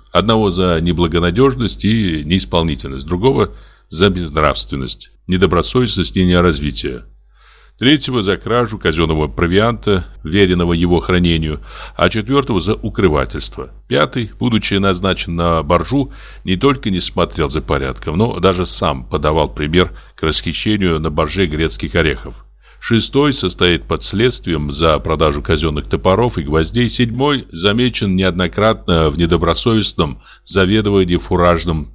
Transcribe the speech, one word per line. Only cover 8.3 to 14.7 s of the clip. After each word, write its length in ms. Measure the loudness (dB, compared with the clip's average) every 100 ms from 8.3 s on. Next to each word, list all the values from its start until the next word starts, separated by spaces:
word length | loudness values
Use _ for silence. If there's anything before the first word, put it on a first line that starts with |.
| -2
кражу 420 | 0 0 0 -2
казенного 480 | -2 2 0 0 -2
провианта, 800 | -2 0 2 2 0 0 0 -2 -12
веренного 500 | -2 2 4 4 2
его 280 | 2 2 2
хранению, 640 | 2 2 2 2 -2 -6 -10 -16 -14 0
а 120 | 0
четвертого 520 | 0 0 0 2 0
за 140 | 0
укрывательство. 960 | -2 -4 0 2 2 -2 -4 -8 -8 -16 -16 -4
Пятый, 420 | -2 0 -2 -8 -4
будучи 360 | -2 0 2